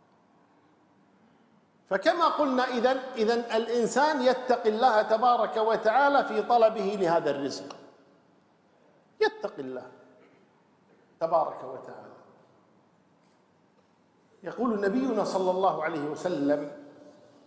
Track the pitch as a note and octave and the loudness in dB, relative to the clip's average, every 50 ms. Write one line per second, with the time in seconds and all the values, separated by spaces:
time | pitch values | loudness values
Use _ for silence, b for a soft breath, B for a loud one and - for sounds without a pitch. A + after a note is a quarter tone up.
0 | _ _ _ _ _ _ _ _ _ _ _ _ _ _ _ _ _ _ _ _ | _ _ _ _ _ _ _ _ _ _ _ _ _ _ _ _ _ _ _ _
1 | _ _ _ _ _ _ _ _ _ _ _ _ _ _ _ _ _ - C#4+ D4 | _ _ _ _ _ _ _ _ _ _ _ _ _ _ _ _ _ -4 -2 0
2 | - D#4+ F4+ F4 E4 D4+ - - D4+ C4+ B3+ B3 B3+ B3+ B3+ A#3 G#3+ B3+ C4 C4+ | 2 2 2 4 2 2 2 2 0 0 0 0 0 -2 0 0 2 2 0 0
3 | - - - A#3 G#3+ A3 A#3+ A#3 A#3 - A3 A3+ A#3 A3+ A#3 A#3+ A3+ - - B3 | -4 -8 -4 -2 0 0 0 0 -2 -2 -2 -2 -2 -2 -2 0 0 0 2 2
4 | C#4+ D#4 D#4 C4+ B3 B3+ B3 B3 - - A#3+ - - A3 G#3+ A3 B3 B3+ A3 G#3+ | 2 2 2 2 2 0 0 0 0 -2 0 0 0 0 2 4 4 4 4 4
5 | G#3+ G#3+ A3 A3 B3 A#3+ A#3+ A#3 G#3+ F#3+ - A3 G#3+ A3+ A3 F#3+ - A3 A3 C4 | 2 2 2 2 4 4 4 4 2 0 0 0 2 2 2 2 2 2 4 4
6 | C#4+ C#4+ C#4+ C4+ - - G#3+ G#3+ G#3 - A#3+ A#3 A3 A3 G#3 A3 G3 G3 G#3 G3 | 4 4 4 2 2 0 -2 -2 0 2 4 6 6 4 4 2 -4 -4 -2 0
7 | F#3+ E3 E3+ E3 D3+ D3 C#3 C#3 C#3+ C3 - - - - - - - - - _ | 0 2 2 2 2 0 -2 -2 -4 -6 -6 -8 -12 -14 -16 -18 -20 -20 -20 _
8 | _ _ _ _ _ _ _ _ _ _ _ _ _ _ _ _ _ _ _ _ | _ _ _ _ _ _ _ _ _ _ _ _ _ _ _ _ _ _ _ _
9 | _ _ _ - G#4+ G4+ - - - - - E3 C3+ C3 C3 B2 - - - - | _ _ _ 0 0 0 0 -2 -8 -8 -8 -8 -10 -10 -10 -10 -12 -14 -20 -20
10 | - - - - - _ _ _ _ _ _ _ _ _ _ _ _ _ _ _ | -20 -20 -20 -20 -20 _ _ _ _ _ _ _ _ _ _ _ _ _ _ _
11 | _ _ _ - E3 E3 F3 D#3+ D3+ - - - - B2 C3 - - - - - | _ _ _ -6 -4 0 0 0 0 -2 -6 -12 -14 -14 -14 -14 -16 -16 -18 -18
12 | - - - - - - - _ _ _ _ _ _ _ _ _ _ _ _ _ | -20 -20 -20 -20 -20 -20 -20 _ _ _ _ _ _ _ _ _ _ _ _ _
13 | _ _ _ _ _ _ _ _ _ _ _ _ _ _ _ _ _ _ _ _ | _ _ _ _ _ _ _ _ _ _ _ _ _ _ _ _ _ _ _ _
14 | _ _ _ _ _ _ _ _ - E3+ - - A#3+ A#3 A3 G3+ G3+ G3 G3+ B3+ | _ _ _ _ _ _ _ _ -14 -12 -6 -4 -2 -2 0 0 0 0 0 0
15 | C4+ C4 A3 G#3 E3 - - F#3+ F#3+ F#3 F3+ F#3 F#3+ F3+ D#3 D3+ D#3 D#3+ E3+ D3+ | -2 0 0 -2 -2 -2 -2 -2 0 0 0 2 2 0 0 0 -4 -4 -4 -4
16 | C#3+ D3+ D3 - - F3+ F3 D3 C#3+ C#3+ C#3+ D3 D3 - - - - - - - | -6 -6 -6 -6 -4 -4 -2 0 0 0 0 0 -2 -8 -12 -16 -20 -20 -20 -20
17 | - - - - - - _ - _ | -20 -20 -20 -20 -20 -20 _ -20 _